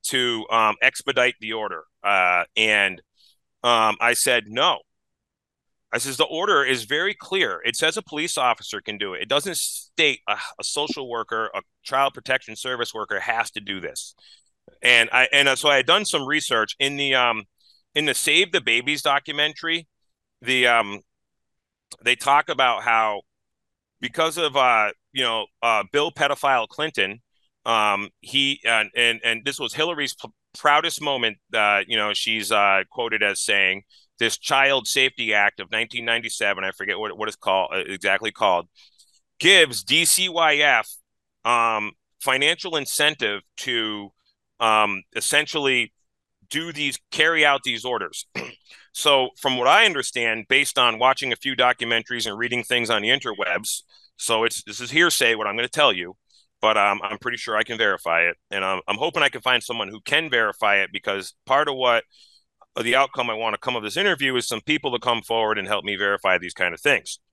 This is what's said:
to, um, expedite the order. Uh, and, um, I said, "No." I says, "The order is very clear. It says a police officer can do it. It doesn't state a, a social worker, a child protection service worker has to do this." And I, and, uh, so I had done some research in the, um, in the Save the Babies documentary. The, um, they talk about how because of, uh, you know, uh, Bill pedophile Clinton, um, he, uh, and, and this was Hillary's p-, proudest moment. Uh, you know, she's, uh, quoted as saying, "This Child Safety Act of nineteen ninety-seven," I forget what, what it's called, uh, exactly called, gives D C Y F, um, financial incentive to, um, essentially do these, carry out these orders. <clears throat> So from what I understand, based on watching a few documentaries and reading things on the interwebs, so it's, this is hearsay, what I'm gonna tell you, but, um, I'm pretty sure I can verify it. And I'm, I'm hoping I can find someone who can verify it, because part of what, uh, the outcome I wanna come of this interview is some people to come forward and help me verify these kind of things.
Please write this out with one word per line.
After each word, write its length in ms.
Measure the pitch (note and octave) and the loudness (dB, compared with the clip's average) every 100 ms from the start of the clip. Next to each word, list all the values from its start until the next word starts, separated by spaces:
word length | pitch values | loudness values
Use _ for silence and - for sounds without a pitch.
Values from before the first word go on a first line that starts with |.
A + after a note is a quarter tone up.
to, 440 | - C3 B2 A#2 G#2+ | -2 0 0 -2 0
um, 260 | A2+ G#2+ G#2 | 4 4 4
expedite 540 | B2+ - - C3 B2 - | 0 0 -2 2 0 0
the 120 | A2 | -8
order. 320 | A2 G#2 E2+ D#2 _ | -6 -6 -8 -14 _
Uh, 420 | G2+ G2 F2+ F2+ E2+ G#2+ | 2 4 4 2 0 0
and, 460 | A2 G#2 G2 F2+ _ _ _ _ _ _ | 2 4 2 -2 _ _ _ _ _ _
um, 340 | B2 A#2 A2 G#2+ | 2 4 4 2
I 140 | A#2 | 0
said, 300 | A#2+ - A#2+ G#2 | 2 2 0 0
"No." 320 | A2+ E3+ A2+ _ _ _ _ _ _ _ _ _ _ _ | 0 0 0 _ _ _ _ _ _ _ _ _ _ _
I 60 | A#2 | -6
says, 180 | C3 B2+ | -4 -2
"The 80 | |
order 400 | D#3 D#3+ G3+ E3 | -2 0 2 2
is 200 | C3 B2+ | 2 -2
very 300 | G#2+ D3 F#3+ | -2 -2 -2
clear. 460 | G#3 - F#3+ C3+ F2 | -6 -4 -2 0 -2
It 120 | A#2 - | -4 0
says 200 | D#3 A3 | -2 -2
a 60 | |
police 360 | - D3+ D#3+ - | -8 -6 -4 0
officer 420 | B2 A2+ - - | 0 0 -4 -12
can 160 | - G#2 | -10 -8
do 180 | G2+ | -8
it. 80 | F#2 | -6
It 60 | G#2+ | -4
doesn't 280 | C#3+ F#3+ D#3+ | -2 -2 -6
state 640 | - - - - D3+ B2 - | -6 -8 -10 0 0 0 -6
a, 80 | G#2 - - | -6 -6 -10
a 60 | |
social 440 | - C#3+ D3 - B2+ | -8 -6 -4 -6 -6
worker, 420 | A#2 A2 A2+ A2 | -8 -4 -4 -4
a 80 | G2 _ _ | -8 _ _
child 320 | - C3+ C#3 | -4 0 0
protection 400 | - - C3 - A2 | -2 -2 -2 -2 -12
service 380 | C3 B2 A#2 | -8 -4 -4
worker 240 | A2+ G#2 G2+ | -6 -4 -4
has 300 | - A2+ A2+ | -2 -2 -2
to 80 | G#2+ | -6
do 200 | G2+ F#2+ | -8 -8
this." 340 | E2 - - _ - - _ _ _ _ | -8 -10 -14 _ -20 -20 _ _ _ _
And 280 | B2 A#2+ A2+ | 4 4 4
I, 160 | B2 C3 | 2 4
and, 160 | C#3+ C#3 | 4 4
uh, 80 | C3 | 2
so 120 | D3+ | 4
I 80 | C#3 | 4
had 100 | B2+ | 4
done 180 | F#3 | 2
some 220 | G#3 E3 C3+ | 2 -4 -2
research 500 | D3+ - A#2 A2 - | -4 0 0 0 -2
in 180 | C#3 C#3+ | -4 -2
the, 180 | C#3 | 0
um, 300 | C3 B2 A2 G2 _ _ _ _ | 2 2 0 -6 _ _ _ _
in 100 | D3 | -4
the 100 | D3+ | -2
Save 380 | B2+ - D#3 F#3+ | -2 2 2 2
the 80 | F3+ | -2
Babies 420 | A#2+ A#2 B2 D3 | 0 -2 -2 -4
documentary. 880 | D3 C#3 - D3 D3+ D3+ E3 E3 E3 _ _ _ _ _ | 0 -2 -2 -4 -4 -4 -6 -6 -6 _ _ _ _ _
The, 260 | A#2 B2+ B2 | -2 2 4
um, 340 | A#2 G2+ G2+ _ _ _ _ _ _ _ _ _ - | 4 2 -6 _ _ _ _ _ _ _ _ _ -6
they 120 | A#2 | -2
talk 340 | B2 - C#3+ D3+ | 0 4 2 2
about 360 | C#3 C3 G#2+ | 2 2 2
how 380 | A#2+ A2+ A2 G2+ _ _ _ _ _ _ _ _ | 2 2 2 -2 _ _ _ _ _ _ _ _
because 380 | B2 - D#3+ E3 | -10 -2 -2 0
of, 180 | D#3 C#3 | -2 2
uh, 360 | B2+ A2+ G#2 - _ | 4 4 2 -4 _
you 120 | C3 | -4
know, 220 | B2 A2+ G2 _ | -2 -2 -8 _
uh, 220 | A#2 A2 F#2+ | 0 0 0
Bill 180 | D3 D#3 | -2 -2
pedophile 560 | - C#3+ C#3+ C#3+ C3 A2 | 0 -2 0 0 0 -2
Clinton, 520 | - D#3 C3 F#2+ A2+ _ _ _ _ A2+ | -6 -6 -2 -2 -4 _ _ _ _ -2
um, 420 | A2+ G#2 G2+ G2+ _ | 2 2 0 -4 _
he, 400 | G#2+ C3+ C#3 C#3 A#2 | -6 -2 -2 -2 0
uh, 180 | A2+ G#2+ A#2+ | 0 0 0
and, 240 | A#2+ A2+ | 0 2
and 220 | A#2 A2+ | -2 -2
this 140 | C3 C#3 | -6 -6
was 160 | A#2+ | -8
Hillary's 400 | - D#3+ D#3 C#3 | -4 -4 -2 -6
p-, 140 | - A2 _ _ - | -8 -16 _ _ -2
proudest 460 | D3+ D3 E3 - | 4 4 2 -4
moment. 360 | D3 C3+ A#2 G#2 _ | -4 -2 -2 -6 _
Uh, 300 | A2 G#2 G2+ G2 | 0 2 2 0
you 100 | A2+ | -2
know, 180 | G#2 | 0
she's, 360 | G2+ - A2 G2+ | -2 -2 -4 0
uh, 320 | A2 G2+ G2 F#2+ | 2 4 2 0
quoted 320 | - A#2 A2 | -6 -4 0
as 200 | G#2 G2 | 0 0
saying, 400 | - G2+ F#2+ G2 _ _ _ _ | 0 2 2 0 _ _ _ _
"This 200 | A#2 - | -4 -2
Child 480 | - C3+ C#3 C3+ A2+ | 0 2 4 2 0
Safety 480 | C#3 C3 - A2+ | 0 0 0 0
Act 260 | G#2 G2+ - | 2 2 0
of 100 | F#2 | -6
nineteen 360 | A2 A2+ A#2+ A#2 | -6 -6 -6 -2
ninety-seven," 580 | A#2 A#2 - G#2 F#2+ | -4 -4 -4 -2 -2
I 60 | F#2+ | -4
forget 280 | - G2 G2 | -6 -6 -6
what, 200 | G#2+ F2+ | -6 -6
what 100 | G#2+ | -8
it's 80 | - | -4
called, 340 | - F#2+ F2 | 0 0 0
uh, 40 | F#2 | -4
exactly 540 | E2+ F#2+ G2 G2 G#2+ | -6 -4 0 0 0
called, 360 | - G#2 F2 F2 _ - _ _ _ _ _ | 2 2 2 -2 _ -20 _ _ _ _ _
gives 440 | E3 F#3+ D3+ A2+ | 6 6 6 0
D 240 | F#2+ D#3 E3 | -2 0 2
C 240 | - F#3 | 0 0
Y 260 | E3+ D#3+ D3 | 2 2 4
F, 320 | D3 B2 - - _ _ _ _ | 4 2 0 -14 _ _ _ _
um, 480 | A2+ A#2+ A#2 A2 G#2 _ _ _ | 0 2 2 -2 -6 _ _ _
financial 560 | C3+ C3 C#3+ E3+ F#3 D#3+ | -2 0 0 -2 -4 -6
incentive 640 | C3+ - D3+ D3+ A2 G2+ _ - | -4 0 0 0 -4 -4 _ -12
to, 540 | - A#2+ A2 G#2+ G2+ _ _ _ _ _ | -4 -4 -4 -8 -14 _ _ _ _ _
um, 440 | A2+ G#2+ G#2 F#2+ _ | 2 4 2 -2 _
essentially 760 | A2+ - D3 D3+ D#3+ C#3 B2+ A2+ _ _ _ _ _ _ | -8 0 0 0 -2 0 0 -2 _ _ _ _ _ _
do 240 | D3+ E3+ | -8 -6
these, 260 | C#3+ C#3+ - _ | -6 -6 -6 _
carry 340 | - D#3 D#3+ | 0 2 4
out 180 | D3 C#3 | 2 2
these 200 | C3 A2+ | -2 -6
orders. 420 | B2 A#2 F2 - - | -4 -4 -6 -10 -12
<clears throat> 60 | - - - _ - _ | -12 -12 -16 _ -20 _
So 360 | - D3+ C#3 B2+ - | 0 4 4 2 -2
from 180 | C#3 B2+ | -2 2
what 120 | B2 | 4
I 180 | F#3 A3 | 6 4
understand, 600 | D3 - B2 A#2 A2 G#2+ | 2 -6 -2 -2 -4 0
based 280 | C3+ C#3 C#3 | 0 2 2
on 220 | B2 A2 | 2 4
watching 340 | B2 E3 C3+ | 2 2 -2
a 40 | A2+ | -6
few 180 | C3+ | -4
documentaries 720 | B2+ B2 A#2+ A#2 A#2 - A#2+ A2 | 2 2 2 -2 -4 -4 -6 -6
and 100 | G#2 | -4
reading 280 | A#2+ A#2+ | -6 -6
things 260 | A2+ B2 A2+ | -2 -2 0
on 120 | A2 | 0
the 80 | G#2+ | 2
interwebs, 720 | B2+ B2 G2 F#2 F2+ A2 - _ _ _ _ | 0 -2 -6 -4 -4 -6 -8 _ _ _ _
so 260 | - A2+ | -2 0
it's, 220 | A#2 - | 0 -4
this 160 | - G2+ | -12 -12
is 100 | A#2+ | -4
hearsay, 460 | D3 E3+ - A#2+ A2 | 0 2 4 2 2
what 100 | G#2+ | -2
I'm 80 | |
gonna 140 | G#2+ B2 | -4 -4
tell 240 | D3+ C#3+ | 2 2
you, 240 | F#2 F2 G2 _ _ _ _ | 2 -6 -14 _ _ _ _
but, 160 | A2 G#2+ | 2 4
um, 220 | G2+ G2 | 2 2
I'm 140 | G2 G#2 | -4 -8
pretty 180 | B2 A#2+ | -8 -8
sure 200 | - G#2+ | -4 -2
I 60 | |
can 160 | A2 A2+ | -2 0
verify 440 | G#2+ F#2 E2+ E2+ | 0 0 0 2
it. 140 | E2+ E2+ _ | 2 -2 _
And 140 | G2 | -4
I'm, 160 | F#2+ F#2 - | -2 -2 -4
I'm 80 | G#2 | -4
hoping 260 | D#3 D#3+ | -2 0
I 60 | C#3 | -2
can 140 | B2 | 0
find 200 | C3 B2 | -2 -2
someone 240 | - A#2 G2 | -2 -8 -8
who 140 | G#2+ | -10
can 280 | - D3 D#3+ | -2 -2 0
verify 500 | B2 A2 - G#2+ G2+ | 0 0 0 2 2
it, 120 | F#2 | 0
because 420 | F#2+ - G2 F2+ _ - | -4 -4 -6 -8 _ -2
part 220 | C3+ D3+ | 0 0
of 80 | C3+ | 0
what, 260 | B2+ A#2 - _ _ _ _ _ _ | 2 2 0 _ _ _ _ _ _
uh, 80 | - | -6
the 140 | A#2 B2+ | 0 2
outcome 340 | C#3 - A#2+ | 2 -2 -4
I 40 | |
wanna 240 | A2 A2+ G#2 | -2 -4 -4
come 180 | - A#2+ | -4 -6
of 80 | |
this 120 | G#2 D#3+ | -6 -2
interview 380 | G3+ D3+ C#3 | 0 0 0
is 140 | B2+ - | 0 -2
some 120 | A2+ | -6
people 300 | - D3+ C#3+ | -2 -2 -2
to 80 | A#2+ | -2
come 240 | B2 A#2 | 0 -2
forward 340 | - A2+ A2 G#2+ | -2 0 0 0
and 120 | F#2+ | -2
help 160 | G#2 | -4
me 100 | G2 | -4
verify 440 | G2 G2+ G2+ F#2+ F2+ | -2 -2 0 2 0
these 140 | F2 | -2
kind 220 | - F2+ | -4 -4
of 60 | E2 | 0
things. 400 | D3 A#2+ - - _ | 0 0 -2 -16 _